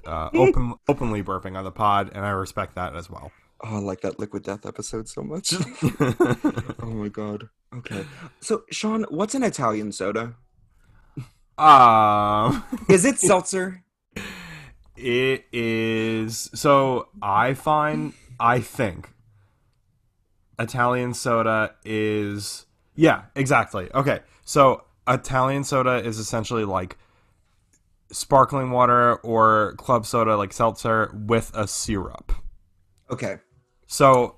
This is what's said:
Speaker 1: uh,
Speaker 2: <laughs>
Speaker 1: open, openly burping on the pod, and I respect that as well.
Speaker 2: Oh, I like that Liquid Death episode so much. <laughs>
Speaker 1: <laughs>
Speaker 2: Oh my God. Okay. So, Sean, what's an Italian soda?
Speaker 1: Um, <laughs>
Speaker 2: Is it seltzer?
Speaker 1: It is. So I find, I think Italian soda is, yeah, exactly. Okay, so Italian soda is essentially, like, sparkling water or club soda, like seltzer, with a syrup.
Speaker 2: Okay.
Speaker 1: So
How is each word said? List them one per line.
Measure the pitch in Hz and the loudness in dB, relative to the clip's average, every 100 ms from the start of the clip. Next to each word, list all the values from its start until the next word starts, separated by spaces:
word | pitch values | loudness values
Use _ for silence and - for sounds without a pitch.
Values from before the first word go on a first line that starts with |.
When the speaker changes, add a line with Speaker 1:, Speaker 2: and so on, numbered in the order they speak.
| - | -10
Speaker 1:
uh, | 80 80 | -8 -4
Speaker 2:
<laughs> | |
Speaker 1:
open, | 320 - 135 120 - - | 2 4 4 0 -4 -4
openly | 139 127 104 | -2 -2 -4
burping | 95 92 95 95 | -4 -6 -8 -10
on | |
the | 95 | -10
pod, | 92 104 101 98 | -2 2 2 0
and | 101 101 | -6 -4
I | |
respect | 95 95 - 92 | -4 -6 -8 -8
that | - 90 | -8 -8
as | 78 85 | -10 -14
well. | - - _ _ - | -18 -20 _ _ -18
Speaker 2:
Oh, | 110 107 | -10 -6
I | |
like | 101 92 | -6 -6
that | 95 - | -8 -8
Liquid | 104 101 | -10 -10
Death | 98 104 101 | -10 -12 -12
episode | - 110 113 113 | -14 -10 -10 -10
so | - | -12
much. | 139 165 - | -10 -8 -6
<laughs> | 185 131 - | -4 -6 -4
Speaker 1:
<laughs> | 131 - 131 113 285 120 294 - - - | -4 0 -2 0 0 0 -4 -4 -10 -12
Speaker 2:
Oh | 113 | -10
my | 113 104 | -8 -8
God. | 104 104 104 110 _ _ | -8 -10 -10 -14 _ _
Okay. | 123 - 101 95 135 - _ | -18 -12 -12 -12 -16 -20 _
So, | - 214 - | -6 -6 -6
Sean, | 156 214 220 214 | -6 -4 -4 -4
what's | 156 214 | -4 -4
an | 277 | -2
Italian | 233 - 120 107 104 | -2 0 -2 -2 -6
soda? | - 95 107 117 117 _ _ _ _ _ _ _ - - _ _ - | -6 -4 -4 -6 -12 _ _ _ _ _ _ _ -16 -16 _ _ 4
Speaker 1:
Um, | 156 139 120 110 107 104 104 107 117 143 - 233 | 10 10 10 8 6 4 2 2 0 -2 -6 -6
<laughs> | - | 2
Speaker 2:
Is | 185 | 4
it | 240 240 | 4 2
seltzer? | 185 185 - 190 185 185 _ _ _ - - - 175 156 143 - _ - | 2 2 2 -6 -6 -10 _ _ _ -16 -14 -16 -18 -20 -20 -20 _ -8
Speaker 1:
It | 123 120 131 135 - | -2 0 0 -2 -4
is. | 123 117 113 113 113 113 110 110 113 - | -4 -2 0 0 0 -2 -2 -4 -8 -10
So | - 151 139 135 123 - - | -2 4 4 4 -2 -6 -8
I | 104 101 123 | 0 2 2
find, | 135 156 151 151 151 151 - - 123 | 0 0 0 0 -4 -8 -12 -18 -2
I | 117 123 | 2 2
think | - - 110 85 - _ _ _ _ _ _ _ _ _ _ _ _ _ _ - | -2 -4 -6 -6 -18 _ _ _ _ _ _ _ _ _ _ _ _ _ _ -10
Italian | 113 123 123 123 123 | -6 0 0 0 -2
soda | 117 131 117 113 110 107 - | -4 0 0 2 0 -2 -6
is, | - 110 107 107 104 101 101 - _ _ _ | -6 -2 0 -2 -4 -6 -10 -14 _ _ _
yeah, | - 156 107 - | 2 4 4 -2
exactly. | - 131 131 110 104 90 | -4 2 2 2 -6 -4
Okay, | 135 139 110 - _ | -2 0 -2 -6 _
so | - 151 135 117 - _ - | -2 4 6 4 -6 _ -2
Italian | 127 - 131 131 139 | -2 0 0 0 -2
soda | 139 139 127 123 | -2 0 2 0
is | 113 110 | -2 -6
essentially, | 107 117 107 117 | -6 -6 -4 -4
like, | 104 92 95 - _ _ _ _ _ _ _ _ _ _ _ | -2 -4 -6 -14 _ _ _ _ _ _ _ _ _ _ _
sparkling | - - 139 127 139 127 | -10 2 4 4 0 -2
water | 123 123 123 120 113 | 2 4 4 4 0
or | 120 113 110 110 101 - | 0 4 4 4 0 -4
club | - 123 | -2 -2
soda, | 110 120 110 107 | 0 0 2 0
like | 98 | -2
seltzer, | - 117 - 120 113 107 | -2 -2 -2 -2 0 -2
with | 104 107 117 - | -6 -2 0 -2
a | 113 98 | -6 -6
syrup. | - - 101 - - - - - - _ _ _ _ - | -6 -4 -6 -6 -10 -6 -6 -6 -16 _ _ _ _ -14
Speaker 2:
Okay. | 123 104 92 _ _ _ _ - | -8 -8 -10 _ _ _ _ -8
Speaker 1:
So | - 139 127 120 | 4 6 6 4